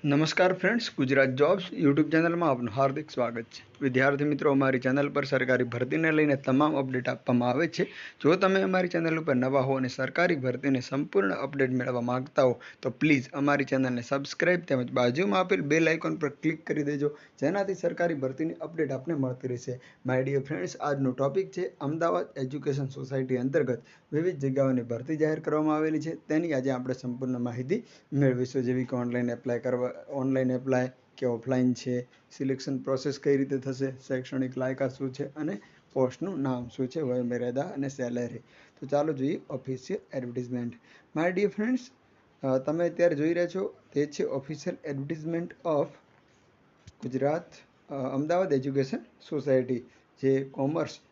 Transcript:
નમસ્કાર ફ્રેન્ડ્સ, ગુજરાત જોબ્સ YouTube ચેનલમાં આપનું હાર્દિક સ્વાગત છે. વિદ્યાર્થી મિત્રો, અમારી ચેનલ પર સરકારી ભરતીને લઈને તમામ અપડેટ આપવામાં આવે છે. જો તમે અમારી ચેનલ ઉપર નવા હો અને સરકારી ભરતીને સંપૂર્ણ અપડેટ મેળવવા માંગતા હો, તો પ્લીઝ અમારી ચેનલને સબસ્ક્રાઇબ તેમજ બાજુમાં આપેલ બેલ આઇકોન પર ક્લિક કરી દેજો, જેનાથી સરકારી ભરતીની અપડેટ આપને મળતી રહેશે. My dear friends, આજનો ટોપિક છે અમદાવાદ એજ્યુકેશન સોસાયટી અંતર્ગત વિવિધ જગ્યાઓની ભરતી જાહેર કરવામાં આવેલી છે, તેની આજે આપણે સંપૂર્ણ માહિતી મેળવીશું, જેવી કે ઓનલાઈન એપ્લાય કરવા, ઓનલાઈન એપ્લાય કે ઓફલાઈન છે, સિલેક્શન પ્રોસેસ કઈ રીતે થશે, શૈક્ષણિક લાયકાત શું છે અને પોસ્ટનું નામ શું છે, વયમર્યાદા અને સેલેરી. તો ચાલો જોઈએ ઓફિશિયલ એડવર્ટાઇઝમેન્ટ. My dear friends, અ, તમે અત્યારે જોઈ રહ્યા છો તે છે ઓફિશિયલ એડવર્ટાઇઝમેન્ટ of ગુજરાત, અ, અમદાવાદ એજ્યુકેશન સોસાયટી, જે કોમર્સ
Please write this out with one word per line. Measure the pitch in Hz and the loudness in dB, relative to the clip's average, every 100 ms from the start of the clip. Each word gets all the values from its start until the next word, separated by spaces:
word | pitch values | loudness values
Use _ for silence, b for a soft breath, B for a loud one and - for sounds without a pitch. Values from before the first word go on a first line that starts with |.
નમસ્કાર | 151 139 156 - 180 | 2 2 2 4 2
ફ્રેન્ડ્સ, | 185 185 226 - - | 4 0 0 -2 -2
ગુજરાત | 131 135 135 | 2 4 4
જોબ્સ | 127 143 196 - | 4 4 4 -2
YouTube | - 156 143 151 | 2 4 4 4
ચેનલમાં | 160 170 170 165 | 4 2 2 2
આપનું | 127 120 | 2 -2
હાર્દિક | 107 139 135 151 | 2 2 0 -6
સ્વાગત | - 120 117 | -2 -2 -2
છે. | 113 - - - | -10 -14 -20 -4
વિદ્યાર્થી | 139 127 135 143 | 0 4 4 4
મિત્રો, | 147 143 151 | 0 2 4
અમારી | 139 135 131 | 4 4 2
ચેનલ | 127 135 143 | 2 2 2
પર | 139 | 0
સરકારી | 139 135 127 127 | 0 0 4 2
ભરતીને | 123 117 127 151 160 | 2 -2 -2 0 2
લઈને | 156 151 139 | 4 4 2
તમામ | 139 131 151 143 | 2 4 4 2
અપડેટ | 131 127 127 | 0 -2 -2
આપવામાં | 127 - 123 123 | -4 0 2 2
આવે | 127 165 | 2 0
છે. | - - B B B | 0 -4 B B B
જો | 139 185 | 2 4
તમે | 190 190 | 4 4
અમારી | 190 185 175 | 2 2 2
ચેનલ | 175 165 160 | 0 0 0
ઉપર | 160 | 2
નવા | 127 131 139 | 2 4 2
હો | 131 | 2
અને | 135 127 | 0 -2
સરકારી | - 131 147 180 160 | -4 -4 2 2 2
ભરતીને | 127 127 139 131 | -2 -2 0 0
સંપૂર્ણ | 127 139 147 196 196 | 0 -4 0 0 0
અપડેટ | 180 135 139 131 | -2 -4 0 0
મેળવવા | 127 127 123 | 2 0 -2
માંગતા | 120 123 131 - | -2 -2 -2 4
હો, | 131 123 B B | 4 2 B B
તો | 135 | -8
પ્લીઝ | 117 160 143 123 | 0 4 4 2
અમારી | 139 143 143 | -2 2 2
ચેનલને | 135 135 131 123 | 2 0 0 -2
સબસ્ક્રાઇબ | 117 139 139 - 170 180 | -2 -4 -4 0 2 2
તેમજ | 175 131 123 | 2 -2 0
બાજુમાં | 127 123 127 196 190 | 2 2 2 2 2
આપેલ | 185 190 | 2 0
બેલ | 143 156 160 | 2 4 4
આઇકોન | 160 165 156 | 2 -2 -2
પર | 147 | -4
ક્લિક | - 160 156 - | -2 -4 -4 -4
કરી | 151 | -2
દેજો, | 143 147 147 147 B - | -2 0 -2 -4 B -4
જેનાથી | 143 196 196 | -2 0 -2
સરકારી | 190 175 165 170 | -2 -2 0 -2
ભરતીની | 151 131 131 160 | 0 -4 -2 -4
અપડેટ | - 151 165 147 | -4 -10 -2 -2
આપને | 131 135 | -2 -4
મળતી | 160 131 127 131 | -2 -2 -2 -6
રહેશે. | 123 - 123 B B 127 | -6 -6 -10 B B -2
My | 127 | 0
dear | 135 139 | 2 -2
friends, | 131 165 180 - | -2 -6 -6 -4
આજનો | 147 139 135 | -2 0 0
ટોપિક | 123 139 190 190 | 2 0 0 -4
છે | - 180 - | -4 -6 -4
અમદાવાદ | 143 160 170 175 - - | -6 0 0 0 -2 -6
એજ્યુકેશન | 131 143 139 139 135 | -6 -4 -4 -2 -4
સોસાયટી | 139 131 135 131 127 | -8 -6 -4 0 0
અંતર્ગત | 131 156 127 117 - b b | 2 2 2 -2 -6 b b
વિવિધ | 147 170 151 | -2 -2 -2
જગ્યાઓની | 135 131 135 127 | -2 2 2 2
ભરતી | 113 117 127 156 | 0 -6 -4 0
જાહેર | 156 156 | 2 2
કરવામાં | 156 151 156 151 | 0 2 2 2
આવેલી | 156 156 | 2 0
છે, | 147 | -4
તેની | 165 - 156 170 | -8 -2 0 2
આજે | 139 131 | 0 0
આપણે | 127 127 | -2 -2
સંપૂર્ણ | 127 123 123 131 127 | -4 -4 -4 -4 -2
માહિતી | 120 117 131 214 - B B | -2 -4 -2 -2 -4 B B
મેળવીશું, | 139 139 123 127 135 | 2 4 4 0 0
જેવી | 120 127 | 0 0
કે | 123 127 | 0 -2
ઓનલાઈન | 120 120 123 | 0 0 -2
એપ્લાય | 120 127 120 | -2 -2 -2
કરવા, | 123 123 123 - - | 0 -2 -2 -6 -8
ઓનલાઈન | 139 131 135 127 | -4 0 2 2
એપ્લાય | 127 135 127 127 - _ - | 0 2 0 0 -6 _ -4
કે | 127 | -2
ઓફલાઈન | 117 131 127 127 | -2 0 2 2
છે, | 120 - 123 123 b b - | 2 -2 -4 -6 b b -6
સિલેક્શન | 135 131 - 135 | -2 -2 -2 -6
પ્રોસેસ | 131 135 147 135 | -2 -2 -2 -2
કઈ | 147 139 | 2 2
રીતે | 135 135 | 2 -2
થશે, | 135 127 135 127 - | -4 -4 -4 -6 -6
શૈક્ષણિક | 131 127 135 131 131 | -6 -4 -4 -4 -2
લાયકાત | 127 131 135 | -4 -2 -4
શું | 127 135 | -4 -8
છે | 131 147 | -6 -8
અને | 151 151 202 B B _ | -6 -6 -6 B B _
પોસ્ટનું | 131 127 - 180 175 | 0 0 0 -6 -2
નામ | 135 123 123 | -2 -2 -6
શું | - 131 | -6 -4
છે, | 160 | -2
વયમર્યાદા | 139 123 120 120 123 123 | -2 -2 -2 -2 -2 -4
અને | 170 143 139 | -4 -4 -6
સેલેરી. | 135 123 120 120 117 - b b _ | -4 -4 -4 -6 -8 -16 b b _
તો | 139 | -2
ચાલો | 143 156 | 0 0
જોઈએ | 139 131 180 - | 0 -2 -2 -6
ઓફિશિયલ | 143 - 131 - 190 - 135 | -10 -8 -10 -6 -8 -6 -8
એડવર્ટાઇઝમેન્ટ. | 123 123 123 123 120 120 B B B 156 | -6 -8 -6 -6 -6 -10 B B B -2
My | 170 | 0
dear | 185 202 | 2 0
friends, | 202 220 254 - _ _ _ _ _ | 0 0 -2 -4 _ _ _ _ _
અ, | 135 131 | 0 0
તમે | 131 160 175 | 0 0 0
અત્યારે | 170 175 | 4 2
જોઈ | 147 156 | 4 0
રહ્યા | 170 175 | 0 0
છો | 185 202 - _ | -2 -6 -8 _
તે | 143 147 | -2 -2
છે | - | -2
ઓફિશિયલ | - 139 135 147 180 - | -4 -4 -6 -8 -8 -8
એડવર્ટાઇઝમેન્ટ | 156 139 143 160 156 165 175 - 175 | -8 -8 -6 -6 -4 -4 -6 -8 -2
of | 151 151 - _ _ _ _ _ _ _ _ - _ | 0 0 -6 _ _ _ _ _ _ _ _ -20 _
ગુજરાત, | 135 127 139 160 175 - - _ _ | -6 -2 0 -2 -6 -20 -20 _ _
અ, | |
અમદાવાદ | 139 131 131 151 175 190 | -6 -4 -2 0 0 2
એજ્યુકેશન | 139 135 135 135 226 - _ - | 0 0 0 0 -4 -8 _ -8
સોસાયટી, | 151 139 131 123 123 - b b _ | -4 2 2 4 -4 -6 b b _
જે | 135 135 | 2 2
કોમર્સ | 135 - 139 165 143 - _ | 0 -2 0 0 -2 -8 _